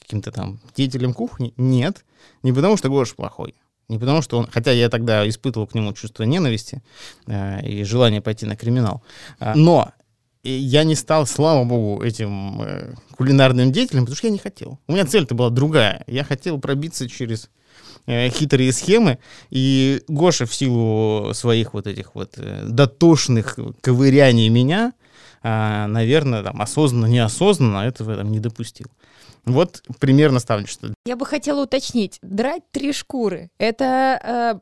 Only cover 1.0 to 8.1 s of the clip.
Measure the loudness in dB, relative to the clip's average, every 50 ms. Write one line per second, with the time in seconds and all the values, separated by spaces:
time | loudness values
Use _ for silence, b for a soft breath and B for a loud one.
1 | -2 -2 -2 -4 -6 -8 -6 -8 -8 -8 -4 -2 0 2 2 2 2 0 -4 -6
2 | _ b b b b b b b b 0 2 2 4 2 2 2 0 0 0 0
3 | 0 -2 -4 -10 -12 -12 -10 -12 -14 -14 -16 _ _ _ _ _ _ -8 -8 -4
4 | -2 0 0 0 0 0 -2 -2 -2 -2 -4 -4 0 2 2 2 2 2 0 0
5 | 0 0 2 2 2 0 -2 -4 -6 -6 -4 -4 -6 -4 -4 -4 -4 -4 -6 -8
6 | -14 -14 -8 -4 -2 0 2 2 2 0 0 -2 -6 -8 -14 -16 -16 B B B
7 | B B B B B -8 -6 -6 -6 -6 -6 -6 -8 -8 -6 -6 -6 -2 0 2
8 | 2 2